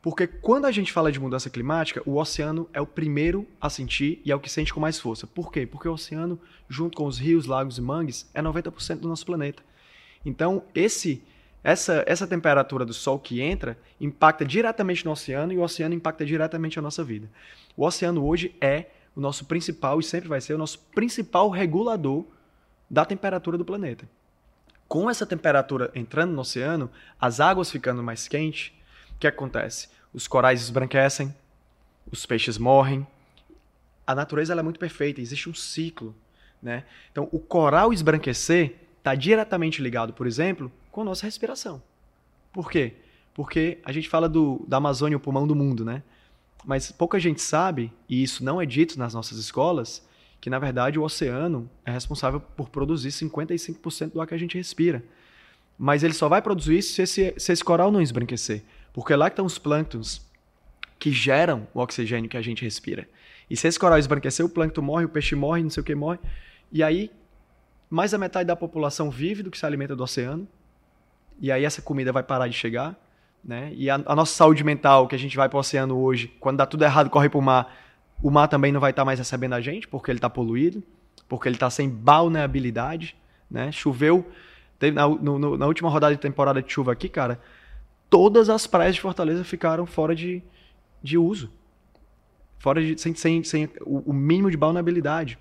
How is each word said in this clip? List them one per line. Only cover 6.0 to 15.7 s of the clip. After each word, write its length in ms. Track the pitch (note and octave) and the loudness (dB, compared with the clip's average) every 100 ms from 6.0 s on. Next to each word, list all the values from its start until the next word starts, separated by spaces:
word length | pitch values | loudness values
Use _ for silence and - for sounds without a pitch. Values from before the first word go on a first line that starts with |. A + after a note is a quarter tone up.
| - D#3 E3+ E3+ - _ _ | -8 -6 -6 -6 -12 _ _
junto 260 | C3+ E3+ E3 | -6 -6 -4
com 100 | D3 | -4
os 140 | A#2+ | -2
rios, 260 | C#3+ E3 C3 | 2 2 2
lagos 320 | C3 C3+ B2 | -2 -4 -6
e 40 | |
mangues, 480 | B2 D3+ D#3+ A#2 - | -6 -4 -4 -8 -10
é 80 | - | -6
noventa 300 | D#3+ D#3+ E3 | -4 -4 -6
por 100 | - | -10
cento 200 | - D#3+ | -8 -6
do 80 | E3 | -6
nosso 160 | E3 - | -8 -6
planeta. 360 | E3+ C#3+ - _ _ _ - - _ D3+ | -4 -4 -8 _ _ _ -20 -20 _ -10
Então, 380 | B2+ E3+ F#3+ - | -2 -2 -2 -4
esse, 480 | - G3+ - F3 C3 _ _ _ _ | 0 0 0 -4 -4 _ _ _ _
essa, 400 | C#3 E3 - D#3+ - | 0 2 2 0 2
essa 180 | E3+ F#3+ | 0 0
temperatura 600 | F3 D#3+ C#3+ C3+ C3+ A#2+ | 0 4 4 2 -2 -4
do 80 | |
sol 260 | A2+ - C#3 | -4 -2 -4
que 220 | - A#2+ | -4 -4
entra 360 | C#3 F#3+ B2+ A2+ _ _ | -2 -4 -6 -10 _ _
impacta 460 | D3 D3 D#3 D#3 C#3+ | -8 6 6 6 -2
diretamente 580 | E3+ A3 A3+ F#3+ F3 | 0 0 0 -2 -2
no 80 | D#3+ | -4
oceano 400 | D3+ - C3+ D#3+ | -6 -6 -4 -2
e 60 | F3+ | -2
o 40 | |
oceano 320 | E3+ | -2